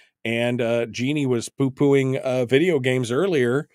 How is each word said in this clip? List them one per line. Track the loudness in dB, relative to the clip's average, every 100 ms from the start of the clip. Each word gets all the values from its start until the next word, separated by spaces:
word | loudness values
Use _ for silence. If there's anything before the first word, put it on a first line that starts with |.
| _ _
And, | -4 -2 0 0
uh, | 0 -2 -2
Jeannie | -4 -4 -2 -2
was | -2 -4
poo-pooing, | -4 -4 0 2 2 2 -2
uh, | -2 -2 2
video | 2 4 0
games | 0 0 0
earlier. | -2 0 2 2 0 -2